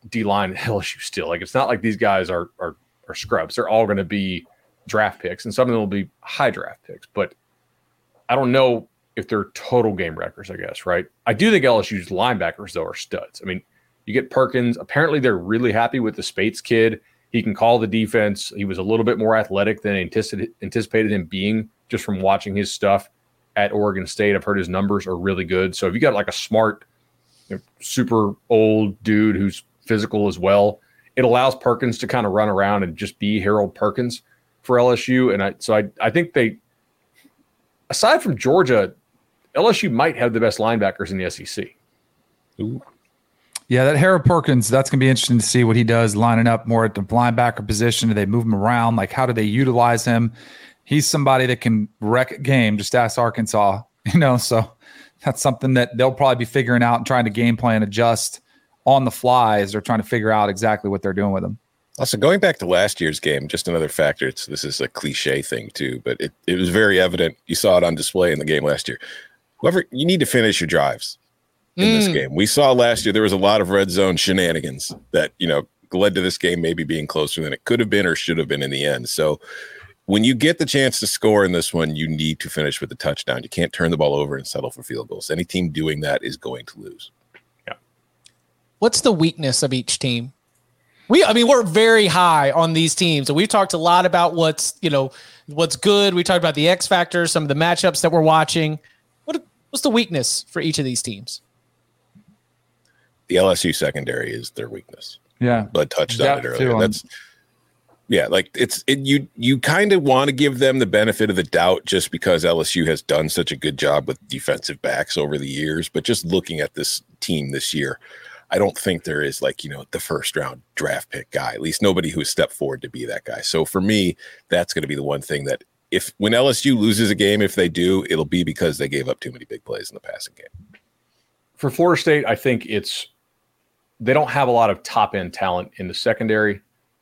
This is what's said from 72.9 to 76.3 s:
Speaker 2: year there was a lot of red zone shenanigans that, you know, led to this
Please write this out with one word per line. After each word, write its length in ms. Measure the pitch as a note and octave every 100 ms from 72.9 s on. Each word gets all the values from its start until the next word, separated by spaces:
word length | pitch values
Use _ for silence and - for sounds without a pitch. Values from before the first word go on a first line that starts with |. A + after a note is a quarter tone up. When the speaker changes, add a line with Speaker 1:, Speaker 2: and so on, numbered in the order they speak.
| A2+ A2
Speaker 2:
year 80 |
there 80 | G#2+
was 80 | G#2+
a 40 | F#2+
lot 240 | G2+ G#2+
of 80 | F2+
red 200 | G2 G2
zone 240 | F2+ F#2+ E2
shenanigans 800 | - F#2 F2 D#2+ D2+ C2+ - - _
that, 200 | E2+ D2+ -
you 100 | F2
know, 200 | D2 - _ _
led 240 | F2+ G2+ F#2+
to 60 |
this 160 | F2+